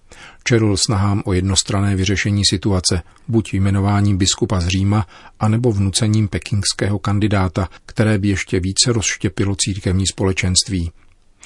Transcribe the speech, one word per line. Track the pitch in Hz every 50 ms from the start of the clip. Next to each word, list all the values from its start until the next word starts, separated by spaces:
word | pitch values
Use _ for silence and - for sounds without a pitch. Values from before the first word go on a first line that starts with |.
| - - - - - - - - -
Čelil | - 120 113 110 104 101
snahám | 92 - - 110 101 101 101 101 101 -
o | 104
jednostranné | 92 92 92 98 98 - - - 107 98 101 101 101
vyřešení | 95 95 101 101 90 - 107 101 101 98 92
situace, | - 90 - 110 95 90 - - 95 87 - - - - - -
buď | 113 113 104 - -
jmenováním | 95 98 101 98 101 98 101 104 101 101 101 101 90
biskupa | 98 92 - - 110 98 104 90
z | 85 90
Říma, | 95 95 98 101 101 107 - - - - - - - -
anebo | 113 107 110 113 123 123
vnucením | 104 101 101 98 - - 113 107 107 110 107 98
pekingského | - 92 - - - 101 95 - - - - 101 107 101
kandidáta, | - 104 101 101 104 104 104 98 92 92 - 104 92 - - - -
které | - - - 110 107 107 98
by | 98 101
ještě | 95 90 - - - 95
více | 87 95 98 - - 123
rozštěpilo | 117 117 - - - - - 101 - - 101 98 98 -
církevní | - 107 95 101 - 98 90 95 98
společenství. | 92 - - 101 95 92 - - 92 92 - - - 98 90 82 82 - - - - - _ _ _ _ _ -